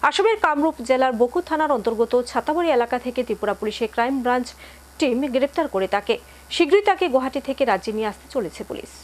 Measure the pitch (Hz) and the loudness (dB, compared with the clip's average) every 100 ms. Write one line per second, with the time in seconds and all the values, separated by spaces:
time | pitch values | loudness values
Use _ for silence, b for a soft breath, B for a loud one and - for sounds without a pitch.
0 | 294 285 415 427 339 294 311 311 233 254 | 2 4 2 2 0 2 0 -2 0 2
1 | 262 233 240 349 339 311 302 262 202 220 | 2 2 2 0 -2 -2 2 2 0 0
2 | 226 247 247 240 233 311 339 262 233 247 | 0 0 0 -4 -2 0 2 2 2 -2
3 | 254 247 233 208 208 196 214 208 226 - | -4 -6 -4 -2 -2 -2 -4 -4 -4 -2
4 | 233 277 247 247 247 - B B B - | -2 0 0 0 -2 -12 B B B -2
5 | 294 233 285 254 277 - 311 190 190 202 | 0 0 0 0 0 0 -2 -2 0 -2
6 | 202 226 B B B - 330 392 415 370 | 0 -4 B B B -2 4 4 4 2
7 | 370 254 262 277 269 269 247 190 226 214 | 2 2 0 -6 -6 -2 0 0 -2 -4
8 | 220 190 - 277 180 - 208 - - - | -4 -6 -8 -6 -6 -8 -12 -12 -12 -20